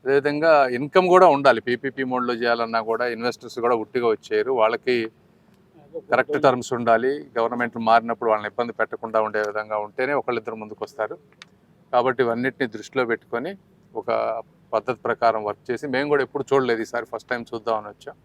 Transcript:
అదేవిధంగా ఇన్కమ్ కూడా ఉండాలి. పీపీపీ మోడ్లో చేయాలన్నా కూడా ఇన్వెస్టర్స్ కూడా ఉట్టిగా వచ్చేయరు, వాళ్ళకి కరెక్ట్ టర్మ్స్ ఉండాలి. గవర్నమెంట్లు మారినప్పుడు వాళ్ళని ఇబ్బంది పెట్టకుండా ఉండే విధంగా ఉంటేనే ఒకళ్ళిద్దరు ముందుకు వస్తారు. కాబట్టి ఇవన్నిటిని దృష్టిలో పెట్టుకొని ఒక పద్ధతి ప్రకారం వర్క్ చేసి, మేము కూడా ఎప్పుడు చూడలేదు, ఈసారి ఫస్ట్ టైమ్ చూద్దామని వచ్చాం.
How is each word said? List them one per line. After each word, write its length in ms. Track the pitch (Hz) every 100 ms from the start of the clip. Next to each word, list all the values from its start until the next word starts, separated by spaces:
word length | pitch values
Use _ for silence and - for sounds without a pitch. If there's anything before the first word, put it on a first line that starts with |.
అదేవిధంగా 480 | 127 139 143 147 165 151 131
ఇన్కమ్ 340 | 123 143 190 185
కూడా 180 | 180 185
ఉండాలి. 320 | 143 139 117
పీపీపీ 400 | 117 123 135 131
మోడ్లో 300 | 127 127 123
చేయాలన్నా 460 | 120 120 117 113 113
కూడా 220 | 110 113 123
ఇన్వెస్టర్స్ 500 | 113 120 113 120 123
కూడా 160 | 120 120
ఉట్టిగా 320 | 107 127 120
వచ్చేయరు, 440 | 107 - 107 110
వాళ్ళకి 440 | 131 110 117 - 123 110 _ _ _ _ _ _ _ - - -
కరెక్ట్ 280 | 120 131 147
టర్మ్స్ 300 | 139 127 120
ఉండాలి. 400 | 123 117 113 127 143 143
గవర్నమెంట్లు 480 | 120 117 120 120 117
మారినప్పుడు 480 | 113 117 117 117 120
వాళ్ళని 180 | 107 104
ఇబ్బంది 220 | - 120
పెట్టకుండా 460 | 110 110 - 113 110
ఉండే 180 | 107 107 104
విధంగా 300 | 104 107 107
ఉంటేనే 340 | 104 101 131
ఒకళ్ళిద్దరు 440 | 143 - 117 110 110
ముందుకు 260 | 107 104
వస్తారు. 320 | 107 - 107 - _ _ - _ _ _ _
కాబట్టి 280 | - 127 120
ఇవన్నిటిని 440 | 120 113 131 - 127
దృష్టిలో 320 | 107 104 135 120
పెట్టుకొని 440 | 113 _ 117 147 196 _ _ _
ఒక 160 | 113 107 113 110 113 - _ _
పద్ధతి 280 | 113 104 120
ప్రకారం 400 | 120 113 117 110
వర్క్ 200 | 104 101 -
చేసి, 200 | 120 147
మేము 220 | 127 147
కూడా 140 | 147
ఎప్పుడు 220 | 127 147 135
చూడలేదు, 340 | 139 127 113
ఈసారి 240 | 110 120 110
ఫస్ట్ 220 | 113 -
టైమ్ 140 | 123
చూద్దామని 460 | 120 117 113 110 104
వచ్చాం. 260 | 101 - 143